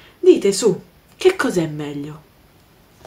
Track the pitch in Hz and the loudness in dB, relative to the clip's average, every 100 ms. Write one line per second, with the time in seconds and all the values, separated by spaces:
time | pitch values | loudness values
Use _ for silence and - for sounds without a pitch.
0 | - - 359 320 196 196 226 170 - _ | -20 -2 4 4 4 0 0 -2 -6 _
1 | _ - 370 359 254 175 160 151 147 143 | _ -2 0 0 -2 -2 -4 -6 -10 -10
2 | 147 151 - _ _ _ _ _ _ _ | -12 -16 -20 _ _ _ _ _ _ _